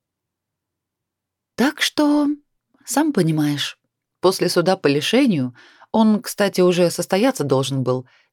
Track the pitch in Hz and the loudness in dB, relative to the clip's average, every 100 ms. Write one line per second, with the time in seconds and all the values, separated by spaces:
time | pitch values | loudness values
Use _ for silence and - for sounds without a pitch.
0 | _ _ _ _ _ _ _ _ _ _ | _ _ _ _ _ _ _ _ _ _
1 | _ _ _ _ _ - 262 - - - | _ _ _ _ _ -2 -2 -2 -4 0
2 | 294 294 294 294 _ _ _ _ - - | 0 2 0 -4 _ _ _ _ -6 -2
3 | 320 208 165 156 147 143 - - _ _ | 0 2 0 2 0 -2 -6 -12 _ _
4 | _ _ 180 190 175 180 170 190 147 143 | _ _ -2 0 -2 -2 0 0 0 0
5 | 143 233 277 160 127 - - _ - 220 | 0 2 2 0 -2 -8 -20 _ -4 0
6 | 220 208 - - 202 190 180 175 175 170 | 2 0 -2 -4 -2 2 2 2 0 -2
7 | 170 190 262 254 143 131 135 135 127 127 | -2 0 0 0 0 0 0 -4 -2 -4
8 | - _ _ | -8 _ _